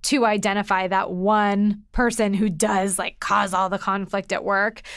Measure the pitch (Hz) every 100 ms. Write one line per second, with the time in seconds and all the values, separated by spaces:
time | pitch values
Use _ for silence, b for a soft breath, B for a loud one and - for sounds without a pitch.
0 | - 277 226 214 208 202 202 190 185 190
1 | - 180 190 214 208 202 208 208 - -
2 | 240 233 208 196 214 160 214 196 196 190
3 | 170 - - 208 196 185 190 190 - 196
4 | 190 196 - 185 196 196 208 220 -